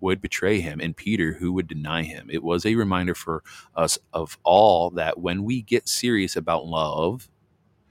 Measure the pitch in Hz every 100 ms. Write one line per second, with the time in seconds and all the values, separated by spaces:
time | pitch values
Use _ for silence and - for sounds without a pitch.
0 | 95 95 98 - 92 104 85 76 82 80
1 | - 107 80 78 90 90 82 78 73 82
2 | 80 78 - 80 82 87 107 110 104 90
3 | 90 87 - 80 - - - - 82 -
4 | _ 82 80 - - 92 107 87 87 87
5 | 80 85 87 90 104 127 107 120 - -
6 | 123 113 92 - 80 82 82 82 76 73
7 | 82 123 - _ _ _ _ _ _